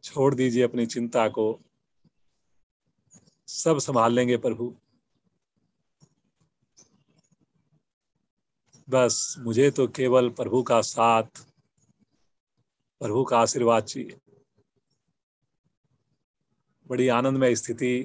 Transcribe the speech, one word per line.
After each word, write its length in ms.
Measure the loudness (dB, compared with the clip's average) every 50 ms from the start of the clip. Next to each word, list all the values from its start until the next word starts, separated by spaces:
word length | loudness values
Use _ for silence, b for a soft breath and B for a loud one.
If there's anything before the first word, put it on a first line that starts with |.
| _
छोड़ 300 | -12 -4 0 2 2 2
दीजिए 280 | 2 0 0 2 2 2
अपनी 220 | 2 0 -2 -4
चिंता 420 | -4 -4 -6 -6 -2 0 0 0 0
को, 160 | 0 -2 -2 -2 -2 -6 _ _ _ _ _ _ _ _ _ _ _ _ _ _ _ _ _ _ _ _ _ _ _ _ _ _ _ _ _ _ _ -20 _ _ _ _ _ -16
सब 320 | -12 -4 0 0 0 0
संभाल 340 | -2 -2 0 2 2 4 4
लेंगे 240 | 2 2 2 0 0
प्रभु। 320 | -2 -4 -4 -4 -8 -12 -12 _ _ _ _ _ _ _ _ _ _ _ _ _ _ _ _ _ _ _ _ _ _ _ _ _ _ _ _ _ _ _ _ _ _ _ _ _ _ _ _ _ _ _ _ _ _ _ _ _ _ _ _ _ _ _ _ _ _ _ _ _ _ _ _ _ _ _ _ _ _ _ _ _ _ _ _ _ _ _ _ -20 _ -2
बस 480 | 2 2 2 2 0 -2 -6 -8 -10 -10
मुझे 300 | -6 -4 0 2 2 2
तो 160 | 2 2 -2 -2
केवल 420 | 0 -2 -2 2 4 2 2 2
प्रभु 340 | -2 -6 -6 -2 -2 -2 0
का 180 | 2 2 0
साथ, 600 | 0 0 -2 0 2 4 4 2 0 -2 _ -20 -20 _ _ _ _ _ _ _ _ _ _ _ _ _ _ _ _ _ _ _ _ _ _ _ _ _ _ _ _ _ _ _
प्रभु 220 | -8 -4 -2 -2 -2
का 160 | 2 2 2
आशीर्वाद 440 | 2 2 0 0 2 2 2 2 0
चाहिए। 360 | -2 -10 -12 -12 -14 -16 -20 _ _ _ _ _ _ _ _ _ _ _ _ _ _ _ _ _ _ _ _ _ _ _ _ _ _ _ _ _ _ _ _ _ _ _ _ _ _ _ _ _ _ _ _ _ _ _ _ _ _ _ _ _ -8
बड़ी 180 | -4 0 0 2
आनंदमय 460 | 2 2 0 0 0 2 2 2 0
स्थिति। 400 | 0 -4 -8 -8 -4 -4 -2 -2 -4 -4